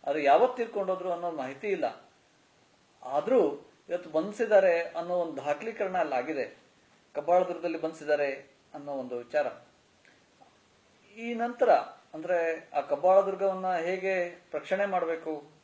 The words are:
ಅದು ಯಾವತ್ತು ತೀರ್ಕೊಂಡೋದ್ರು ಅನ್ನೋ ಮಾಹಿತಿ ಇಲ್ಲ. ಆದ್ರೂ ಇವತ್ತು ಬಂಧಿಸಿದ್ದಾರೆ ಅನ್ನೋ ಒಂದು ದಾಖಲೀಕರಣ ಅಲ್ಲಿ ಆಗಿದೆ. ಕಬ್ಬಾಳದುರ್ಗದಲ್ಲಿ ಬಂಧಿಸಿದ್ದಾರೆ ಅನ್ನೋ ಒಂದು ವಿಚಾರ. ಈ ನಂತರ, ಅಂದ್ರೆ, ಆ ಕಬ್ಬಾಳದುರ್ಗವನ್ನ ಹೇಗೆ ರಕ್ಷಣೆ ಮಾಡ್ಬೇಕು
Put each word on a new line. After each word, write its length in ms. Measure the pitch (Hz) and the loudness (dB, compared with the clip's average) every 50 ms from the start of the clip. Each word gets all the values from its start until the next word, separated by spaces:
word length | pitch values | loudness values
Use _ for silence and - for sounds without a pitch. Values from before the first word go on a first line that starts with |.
| - | -4
ಅದು 160 | 143 143 156 | -4 -4 2
ಯಾವತ್ತು 380 | 143 139 143 175 240 247 - | 4 6 8 8 6 4 2
ತೀರ್ಕೊಂಡೋದ್ರು 540 | 240 233 226 - 208 190 185 185 180 180 185 | -4 -6 -4 -4 -4 -2 -2 -4 -4 -2 -4
ಅನ್ನೋ 200 | 175 170 175 175 | -4 -4 -4 -6
ಮಾಹಿತಿ 360 | 165 147 131 131 139 139 - | -6 -6 -8 -8 -8 -8 -4
ಇಲ್ಲ. 380 | 208 190 180 143 117 - - - _ _ _ _ _ _ _ _ _ _ _ _ _ _ _ _ _ _ _ - | -4 -2 -2 -2 -4 -6 -8 -20 _ _ _ _ _ _ _ _ _ _ _ _ _ _ _ _ _ _ _ -10
ಆದ್ರೂ 640 | 127 135 147 - 208 262 240 175 143 139 - - - _ _ _ - | -2 -2 -2 0 4 4 4 4 4 0 -6 -14 -20 _ _ _ -6
ಇವತ್ತು 200 | 175 175 - 160 | -6 -6 -6 -2
ಬಂಧಿಸಿದ್ದಾರೆ 720 | 151 160 170 208 208 - 240 208 214 196 190 185 170 170 | -2 -2 -2 -2 -4 -4 0 6 6 6 8 6 4 2
ಅನ್ನೋ 340 | 170 - - 170 170 175 180 | 0 -4 -6 -8 -4 -2 -2
ಒಂದು 220 | 180 170 165 143 | -2 -2 -2 -6
ದಾಖಲೀಕರಣ 600 | 131 135 147 147 147 - 226 214 - 208 185 185 | -6 -4 -4 -4 -4 -4 -10 -6 -4 -4 -2 0
ಅಲ್ಲಿ 180 | 180 160 147 135 | -2 -2 0 -2
ಆಗಿದೆ. 420 | 123 123 151 156 139 120 104 - - _ _ _ _ _ _ _ _ _ _ _ | -2 -2 -2 -4 -4 -4 -6 -8 -20 _ _ _ _ _ _ _ _ _ _ _
ಕಬ್ಬಾಳದುರ್ಗದಲ್ಲಿ 680 | 147 147 160 175 185 180 175 175 165 170 170 160 160 | -6 0 4 4 4 4 2 -4 -6 -4 -6 -4 -4
ಬಂಧಿಸಿದ್ದಾರೆ 720 | 156 160 156 - 147 147 147 147 143 139 135 135 - _ _ _ _ _ - | -6 -6 -8 -8 -2 0 0 0 0 -2 -4 -8 -12 _ _ _ _ _ -18
ಅನ್ನೋ 200 | 151 143 143 143 | -14 -10 -8 -8
ಒಂದು 240 | 135 127 123 123 | -8 -8 -6 -8
ವಿಚಾರ. 300 | 120 120 - - 151 143 123 - - - _ _ _ _ _ _ _ _ _ _ _ _ _ _ _ - _ _ _ _ _ _ _ _ _ _ _ _ _ 202 220 | -10 -10 -4 -2 -2 -2 -2 -6 -10 -20 _ _ _ _ _ _ _ _ _ _ _ _ _ _ _ -20 _ _ _ _ _ _ _ _ _ _ _ _ _ -16 -10
ಈ 140 | 233 233 240 | -6 -6 -4
ನಂತರ, 360 | 226 233 240 247 - 262 - 165 127 117 - - - _ _ - | -2 -4 -4 0 2 6 6 6 6 6 -2 -14 -20 _ _ -14
ಅಂದ್ರೆ, 560 | 156 160 170 180 170 165 165 160 165 - - - | -12 -4 0 0 2 2 0 -2 -4 -8 -4 -4
ಆ 80 | 147 | -4
ಕಬ್ಬಾಳದುರ್ಗವನ್ನ 960 | 139 - 147 143 165 180 190 196 190 190 190 180 196 196 190 185 185 185 185 | 0 0 -2 2 4 6 6 6 6 4 -2 -2 -2 -2 -2 -2 -2 -2 -2
ಹೇಗೆ 680 | 170 160 175 185 185 185 190 190 180 175 175 165 - _ _ - | -2 -2 -2 -4 -2 -2 -2 -2 -2 -2 -4 -8 -16 _ _ -8
ರಕ್ಷಣೆ 320 | 147 - - 190 190 202 | -8 -4 -4 -2 -2 0
ಮಾಡ್ಬೇಕು 680 | 202 185 180 170 165 165 160 - 160 156 147 135 - _ _ | 0 0 -2 0 -2 -4 -4 -4 -8 -8 -8 -10 -18 _ _